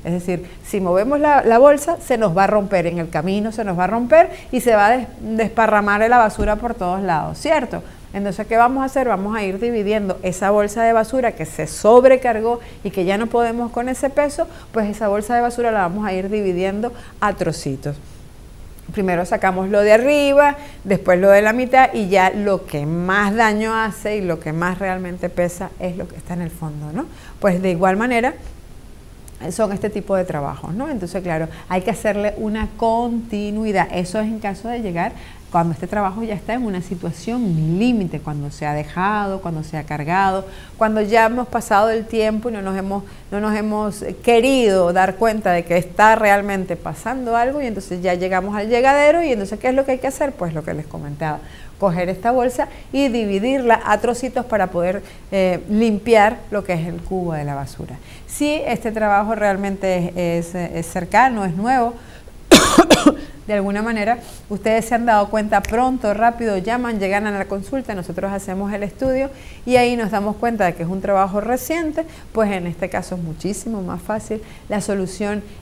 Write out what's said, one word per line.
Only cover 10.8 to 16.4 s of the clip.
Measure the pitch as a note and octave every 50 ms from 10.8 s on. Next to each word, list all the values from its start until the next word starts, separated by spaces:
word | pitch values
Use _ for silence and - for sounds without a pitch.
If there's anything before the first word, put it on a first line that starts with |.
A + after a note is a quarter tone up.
de | A3+ A3+
basura | A3+ A3 A3 A3 C4 C4 A#3+ A3
que | - - D#3
se | - - - D#3
sobrecargó | D3+ - - - G#3 A#3+ B3 B3+ C4 C4 B3+ B3+ B3 A3 G#3+ A3 A#3 A#3+ A#3 - - - - -
y | G3
que | - G3 F3
ya | F#3 G3
no | G3+ A#3 A3+
podemos | A#3 A#3 A#3 A#3 A3+ A#3+ A#3+ A#3
con | - A#3+ B3 B3+
ese | C4 - D4 C4+
peso, | C#4 D4 D4 C#4+ C#4+ - E4 F4+ - - - -
pues | - A3+ G#3 G#3
esa | G3+ A3 A3+ G3+
bolsa | G3+ G#3+ G#3 G#3+ A#3+
de | A#3+
basura | A#3+ A#3+ A#3+ A#3+ A#3+ A3+
la | A3 G#3
vamos | F3+ E3+ F3+ G#3 G#3+
a | G3+
ir | F#3+ F#3 F#3 G3
dividiendo | G#3+ G#3+